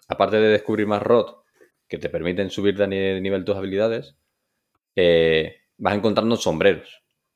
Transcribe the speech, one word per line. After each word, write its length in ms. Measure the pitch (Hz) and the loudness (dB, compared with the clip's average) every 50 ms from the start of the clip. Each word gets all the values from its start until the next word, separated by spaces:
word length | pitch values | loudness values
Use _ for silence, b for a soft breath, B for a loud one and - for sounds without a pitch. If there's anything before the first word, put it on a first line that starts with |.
| _ | _
aparte 300 | - - - 98 95 107 | -8 -2 0 0 2 4
de 100 | 107 110 | 4 4
descubrir 400 | 107 107 104 - - 107 107 104 | 4 4 2 2 -2 -2 -2 0
más 140 | 107 104 101 101 | 0 -2 -2 2
rod 320 | 107 120 117 - - - _ b b b b b b b _ _ _ | 2 2 2 2 0 -8 _ b b b b b b b _ _ _
que 80 | - | -10
te 120 | 78 - - | -10 -8 -8
permiten 400 | - 80 80 87 92 101 98 95 | -6 -4 -4 -4 -2 -2 -4 -4
subir 280 | - 104 98 101 95 | -4 -2 0 0 0
de 100 | 101 101 | 0 -2
ni-, 320 | 95 98 95 95 95 95 92 | -2 0 -2 -2 -2 -2 -4
nivel 220 | 92 98 98 95 85 | -4 -4 -4 -4 -2
tus 140 | 104 98 | -4 -4
habilidades, 580 | 98 95 95 95 98 110 113 113 120 139 - _ _ _ _ _ _ _ _ _ _ _ _ _ _ _ _ _ | -4 -6 -6 -2 -2 -2 -2 -2 -6 -8 -14 _ _ _ _ _ _ _ _ _ _ _ _ _ _ _ _ _
eh, 640 | 98 90 85 85 82 82 82 80 80 78 78 - _ _ _ _ | 2 2 4 4 4 4 2 2 0 -2 -4 -10 _ _ _ _
vas 180 | - - 90 101 | -6 -4 -2 -2
encontrando 420 | 104 101 110 98 107 107 117 117 | 0 -2 0 0 0 0 0 -2
sombreros. 680 | 107 - 90 80 78 90 98 85 76 - - - _ _ _ _ _ _ _ _ | -2 -2 -4 -2 2 2 2 2 0 -6 -16 -20 _ _ _ _ _ _ _ _